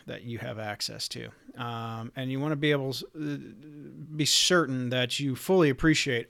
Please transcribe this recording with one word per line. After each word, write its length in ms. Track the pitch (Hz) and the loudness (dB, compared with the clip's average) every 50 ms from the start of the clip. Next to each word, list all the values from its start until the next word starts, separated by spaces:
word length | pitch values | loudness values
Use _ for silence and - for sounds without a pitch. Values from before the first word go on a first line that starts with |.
| - | -12
that 180 | - 123 - - | -12 -12 -10 -8
you 140 | 120 117 107 | -10 -8 -8
have 200 | 123 123 120 107 | -8 -8 -8 -6
access 480 | 110 104 104 - - - 110 110 - - | -6 -6 -6 -6 -6 -8 -6 -8 -8 -8
to. 200 | - 123 117 110 - _ _ - - - | -8 -10 -10 -12 -14 _ _ -18 -12 -8
Um, 540 | 123 117 117 113 117 113 113 113 113 120 - | -8 -6 -6 -6 -6 -6 -8 -8 -8 -10 -8
and 160 | 139 131 127 | -8 -6 -4
you 80 | 131 135 | -2 -2
wanna 160 | 143 151 156 | -2 -2 -2
be 160 | 143 147 151 | 0 2 2
able 220 | 147 139 135 135 127 | 2 2 0 -2 -4
to, 120 | 120 - | -6 -8
uh, 1120 | - - 160 151 147 143 143 135 - - - - 156 147 147 143 143 139 151 156 160 151 | -10 -10 -8 -6 -6 -6 -6 -8 -14 -16 -18 -20 -18 -18 -16 -16 -16 -16 -16 -14 -10 -4
be 100 | 151 147 | -2 2
certain 640 | - - - - - 185 175 160 131 131 127 127 120 | 4 4 4 6 6 6 6 4 4 0 -2 -2 0
that 300 | 127 127 127 123 - - | 0 0 0 0 0 -2
you 160 | 143 139 127 | -2 -2 -2
fully 340 | 117 - - 190 185 165 143 | -2 2 4 6 8 8 6
appreciate 600 | 131 - - 160 156 - - 143 127 117 - | 6 6 6 6 6 6 4 2 0 -2 -2